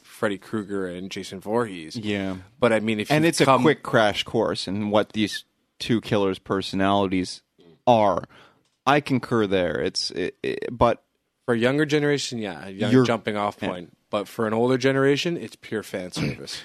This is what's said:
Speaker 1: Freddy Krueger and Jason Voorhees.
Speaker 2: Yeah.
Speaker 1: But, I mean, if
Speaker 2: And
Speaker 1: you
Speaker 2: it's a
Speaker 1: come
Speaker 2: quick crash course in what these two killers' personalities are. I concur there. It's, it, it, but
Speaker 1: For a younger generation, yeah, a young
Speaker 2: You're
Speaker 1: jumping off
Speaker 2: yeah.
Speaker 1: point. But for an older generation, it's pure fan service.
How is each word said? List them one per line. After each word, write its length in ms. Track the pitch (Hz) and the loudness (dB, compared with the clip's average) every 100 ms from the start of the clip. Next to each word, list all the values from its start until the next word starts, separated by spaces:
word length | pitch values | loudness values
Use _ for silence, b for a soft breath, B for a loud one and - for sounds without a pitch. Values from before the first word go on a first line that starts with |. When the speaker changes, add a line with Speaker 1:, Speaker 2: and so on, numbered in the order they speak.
Speaker 1:
Freddy 360 | - - 110 98 | -20 -4 -4 -4
Krueger 480 | - 110 98 101 92 | -6 -8 -6 -6 -6
and 240 | 90 95 | -8 -10
Jason 280 | 101 90 95 | -10 -12 -12
Voorhees. 560 | 101 113 113 92 80 120 | -4 -2 -2 -6 -12 -8
Speaker 2:
Yeah. 400 | 104 104 95 92 92 _ | -4 -2 -4 -6 -12 _
Speaker 1:
But, 140 | 120 | 2
I 80 | 110 | 2
mean, 200 | 107 107 | 2 -2
if 100 | 104 | 0
Speaker 2:
And 140 | 151 | 2
Speaker 1:
you 40 | 165 | 2
Speaker 2:
it's 120 | - | 4
a 20 | |
Speaker 1:
come 180 | 135 127 | 4 6
Speaker 2:
quick 200 | 151 131 | 4 2
crash 400 | - 123 107 98 | 0 2 2 0
course 440 | - 117 90 90 - | -2 0 0 -2 -6
in 220 | 98 104 | -4 2
what 220 | 104 101 | 2 2
these 320 | 110 101 - - _ _ _ | -2 -2 -4 -14 _ _ _
two 220 | - 110 | -2 -2
killers' 380 | - 107 98 92 | 2 0 2 -2
personalities 1040 | - 98 92 98 98 101 98 92 90 - _ _ 85 80 - | -4 -4 -2 -2 2 2 2 0 -4 -8 _ _ -20 _ 2
are. 380 | 113 104 85 - b b b _ _ 127 | 4 4 2 -4 b b b _ _ 2
I 140 | 147 | 2
concur 460 | - 127 - 117 101 | 2 -2 2 2 2
there. 340 | 95 87 65 | 2 2 0
It's, 300 | 85 - - | -2 -4 -6
it, 240 | - 90 - | -4 -6 -4
it, 180 | 65 - - | -6 -4 -6
but 320 | 123 120 - _ _ _ _ | 0 2 2 _ _ _ _
Speaker 1:
For 100 | - | -4
a 40 | 117 | 0
younger 260 | 120 143 | 2 2
generation, 540 | 151 147 147 143 - 117 | 2 2 2 0 -2 -6
yeah, 280 | 104 78 92 | -8 -10 -12
a 20 | |
young 200 | 95 107 | -4 4
Speaker 2:
You're 140 | 131 | 6
Speaker 1:
jumping 320 | 120 113 - 104 | 6 2 -2 -2
off 220 | 104 - | -4 -4
Speaker 2:
yeah. 80 | 101 | -6
Speaker 1:
point. 280 | 90 85 _ _ | -6 -12 _ _
But 180 | 123 95 | -6 -6
for 180 | - 110 | -4 -2
an 80 | |
older 240 | 110 123 131 | 0 2 2
generation, 580 | 131 135 139 139 175 170 | 2 2 2 2 -2 -6
it's 200 | 110 - | -8 -16
pure 260 | - 110 | -8 -8
fan 300 | - 101 90 | -6 -8 -8
service. 500 | - 76 - 69 - | -6 -6 -6 -12 -14